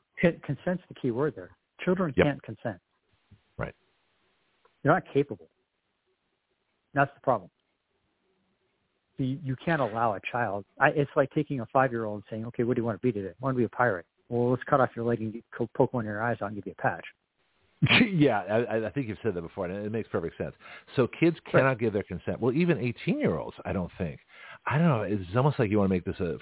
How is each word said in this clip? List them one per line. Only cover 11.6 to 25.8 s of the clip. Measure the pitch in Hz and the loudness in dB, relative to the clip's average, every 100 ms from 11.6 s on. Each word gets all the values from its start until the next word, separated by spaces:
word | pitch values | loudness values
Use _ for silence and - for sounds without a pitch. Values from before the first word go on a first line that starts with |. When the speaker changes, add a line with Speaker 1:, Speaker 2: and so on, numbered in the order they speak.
Speaker 1:
a | 113 | 0
five-year-old | 135 131 117 110 | 2 2 2 -4
and | 104 - | -6 -8
saying, | 110 113 | -10 -8
"Okay, | - | -2
what | 117 123 | 0 0
do | |
you | 117 | 0
wanna | 101 | 0
be | 127 | -2
today?" | 104 95 | -2 -6
"I | - | -6
wanna | 135 131 | -4 0
be | |
a | 113 | 0
pirate." | - 123 92 - _ _ | 2 2 2 -8 _ _
"Well, | 120 120 | 0 0
let's | 127 | 0
cut | - 143 | 2 2
off | 127 - | 2 0
your | |
leg | 117 117 | -2 -2
and | 110 | -4
get, | 110 - | -8 -14
co-, | - 117 - | -6 -6 2
poke | 127 | 2
one | 127 107 | 2 -4
of | |
your | 104 | -4
eyes | 117 113 | -4 -2
out | 101 | -6
and | |
give | 104 | -8
you | 95 | -10
a | - | -4
patch." | 127 85 - _ _ _ _ _ _ _ | -4 -4 -12 _ _ _ _ _ _ _
Speaker 2:
<laughs> | - - 233 | 2 4 4
Yeah, | 185 143 104 | 4 4 4
I, | 92 107 113 110 107 | 0 0 0 -2 -2
I | |
think | 139 120 | -4 -6
you've | 98 | -4
said | 113 | -4
that | 87 | -4
before, | 85 - 90 | -8 -6 -6
and | 98 107 | -4 -4
it | |
makes | 110 101 | -6 -4
perfect | 107 82 - | -4 -4 -6
sense. | 82 - - - - - | -8 -8 -20 -20 -8 0
So | 123 | 0
kids | - 160 160 - | 4 2 2 2
Speaker 1:
Right. | |
Speaker 2:
cannot | - 131 127 | 4 4 2
give | 117 | 0
their | 101 | -2
consent. | - 87 - 90 | -4 -8 -6 -2
Well, | 117 | 0
even | 127 175 139 | 2 2 2
eighteen-year-olds, | 123 113 - 277 254 80 55 - - | -2 -4 -4 0 0 -2 -6 -10 -6
I | |
don't | 92 87 - | -4 -4 -4
think. | 87 67 _ - - - - | -6 -6 _ -20 -20 -12 -2
I | 135 | 2
don't | 170 | 4
know. | 120 | 4
It's | 98 104 87 107 | 0 -4 -2 2
almost | 143 135 | 2 2
like | 110 | 2
you | |
wanna | 104 | 4